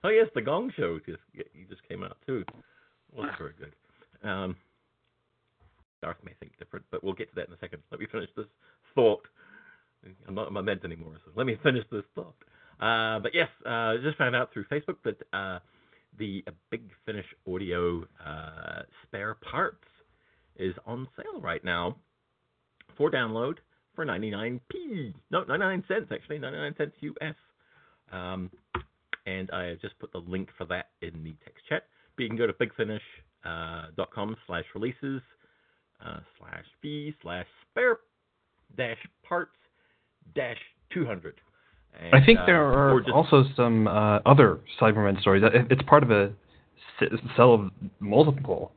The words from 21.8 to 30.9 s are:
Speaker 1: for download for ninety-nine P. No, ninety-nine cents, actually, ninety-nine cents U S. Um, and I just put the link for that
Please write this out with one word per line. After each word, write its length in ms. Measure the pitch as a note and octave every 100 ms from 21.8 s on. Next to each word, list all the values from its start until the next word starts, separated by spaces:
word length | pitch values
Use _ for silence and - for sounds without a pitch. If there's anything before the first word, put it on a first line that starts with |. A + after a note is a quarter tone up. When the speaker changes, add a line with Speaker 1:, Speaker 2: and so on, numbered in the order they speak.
| F2 - _ _ _ _ _ _ _ _ _ -
Speaker 1:
for 120 | D3+
download 440 | E3 A2+ A2 B2+ E3+ _ _ _
for 100 | -
ninety-nine 560 | D3+ F2+ G#2+ G2+ A#2 B2 _
P. 420 | F#4 E4 G3+ E3+ E3 _
No, 80 | F3+
ninety-nine 400 | - D#3 F#3+ F#3 -
cents, 200 | G3+ A3+
actually, 260 | G#3 - D3+
ninety-nine 380 | C3+ D3+ D3 D3+
cents 160 | D3+ _
U 140 | D3 -
S. 140 | D#3 D#3 _ _ _ _ _ _ _
Um, 400 | F#2 F2+ F#2 F#2 - _ - - _ _ -
and 260 | - F#2+ F#2
I 240 | F2+ F2 E2+
just 160 | G#2 _
put 120 | -
the 60 | F2+
link 280 | E2+ F#2+ F#2 _
for 80 | E2+
that 220 | F2+ -